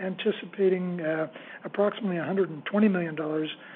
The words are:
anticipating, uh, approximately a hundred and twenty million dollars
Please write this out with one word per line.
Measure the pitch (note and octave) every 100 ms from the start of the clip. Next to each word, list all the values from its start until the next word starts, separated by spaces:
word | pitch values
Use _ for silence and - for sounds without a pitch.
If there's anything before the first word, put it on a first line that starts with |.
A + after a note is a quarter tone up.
anticipating, | F#3+ F#3 A3 - F#3 - F#3+ F#3 F3+ F3
uh, | D#3 D#3+ D#3 - - -
approximately | D3+ G3 G#3 - G3+ E3+
a |
hundred | D3+ G3 E3+
and | D3+ -
twenty | G#3 G#3+
million | F#3 E3 D#3
dollars | D#3 D#3 D#3 - -